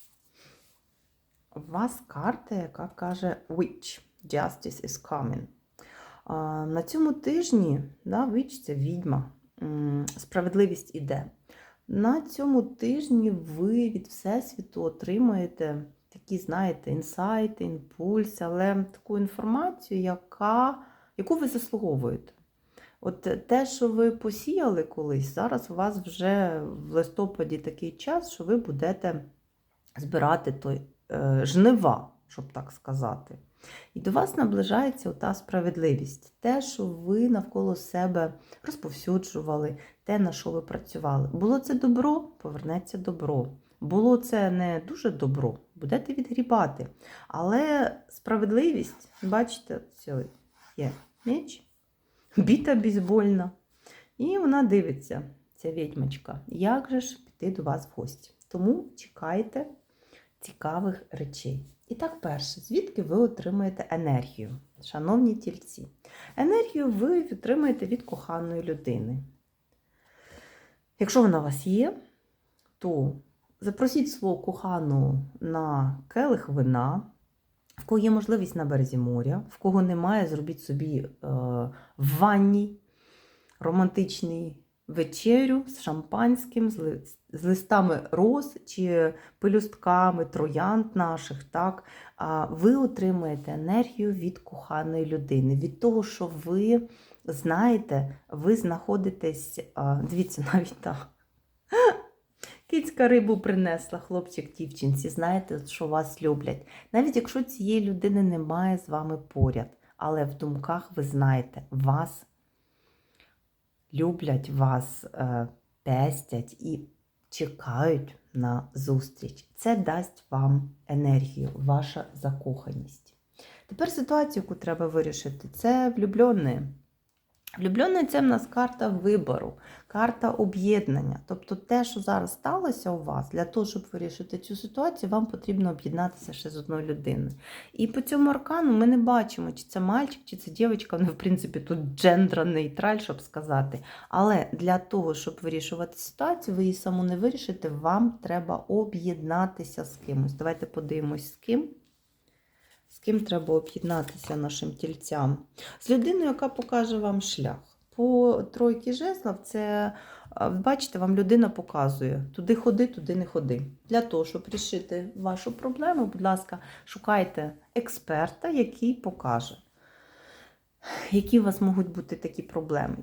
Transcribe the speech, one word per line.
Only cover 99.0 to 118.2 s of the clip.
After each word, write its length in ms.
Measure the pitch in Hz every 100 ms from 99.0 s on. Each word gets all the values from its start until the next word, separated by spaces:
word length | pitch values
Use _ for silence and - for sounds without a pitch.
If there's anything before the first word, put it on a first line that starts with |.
| 190 190 160 151 - - -
а, 200 | - 139
дивіться, 500 | 139 143 175 185 - 139
<laughs> 60 |
навіть 260 | 185 175 -
так. 280 | - 139 - _ _ _ _ _ - 427 494 - - _ _ _ - - -
Кицька 380 | 320 - - 247
рибу 320 | 247 208 208
принесла, 580 | - 190 180 165 - 175
хлопчик 540 | - 180 180 - 147
дівчинці, 560 | - 156 - 135 139 -
знаєте, 580 | - 165 190 185 151 139
що 220 | - 160
вас 340 | 156 156 -
люблять. 440 | 160 143 131 135 - - -
Навіть 240 | 226 285 247
якщо 260 | 233 269
цієї 380 | 254 - 196 220
людини 420 | 202 185 196 202
немає 560 | 190 170 156 165 185 180
з 100 | 165
вами 280 | 151 156 156
поряд, 520 | - - 127 113 117 _ _ -
але 280 | 156 156
в 100 | 143
думках 560 | 139 151 143 - 170 - -
ви 60 |
знаєте, 600 | 139 139 135 131 123 - -
вас 560 | 135 135 143 165 - - _ _ _ _ _ _ _ _ _ _ _ _ _ _ _ _
люблять, 560 | 143 170 170 147 135 135
вас, 540 | 135 131 127 127 -
е, 440 | - - 127 120 117 - _ _
пестять 720 | - 131 143 139 - 117 -
і 360 | - 160 147 - _ _ _ _
чекають 840 | - 147 - - 123 156 143 135 -